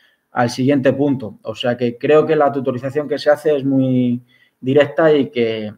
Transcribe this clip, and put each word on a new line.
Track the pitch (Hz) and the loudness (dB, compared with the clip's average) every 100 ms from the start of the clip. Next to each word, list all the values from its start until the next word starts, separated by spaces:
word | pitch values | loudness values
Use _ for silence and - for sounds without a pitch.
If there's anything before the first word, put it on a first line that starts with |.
| _ _ _ | _ _ _
al | 123 120 | -4 -2
siguiente | - 127 143 135 | 0 0 2 2
punto. | 135 143 135 101 - | 0 0 -2 -6 -14
O | 117 | -12
sea | 107 123 120 | -6 -4 -2
que | 120 117 | -4 -4
creo | 139 151 147 | 2 4 4
que | 156 | 2
la | 143 | 0
tutorización | 139 127 123 135 151 139 | 0 -4 -6 -6 -6 -4
que | 143 | -2
se | 147 | 0
hace | 147 160 147 | 2 2 0
es | |
muy | 135 135 131 127 123 120 _ _ _ _ | 0 0 2 2 0 -2 _ _ _ _
directa | 127 143 135 - 160 | 0 2 2 2 2
y | 151 117 | 4 0
que, | 123 113 110 107 | -2 -2 -2 -8